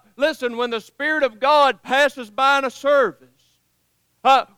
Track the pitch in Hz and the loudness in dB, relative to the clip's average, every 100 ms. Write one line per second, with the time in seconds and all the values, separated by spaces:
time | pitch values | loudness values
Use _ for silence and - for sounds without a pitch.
0 | _ - 294 294 247 233 240 226 - - | _ -4 -4 -4 -8 -6 -6 -6 -10 -8
1 | 294 311 269 214 262 302 277 220 - 262 | -4 -2 -4 -2 0 2 2 0 -4 0
2 | 285 269 220 208 269 277 269 - 277 285 | 0 -2 -14 -4 0 0 -2 -6 0 0
3 | 226 - 131 _ _ _ _ _ _ _ | 0 -4 _ _ _ _ _ _ _ _
4 | _ _ 254 269 - | _ _ 2 2 0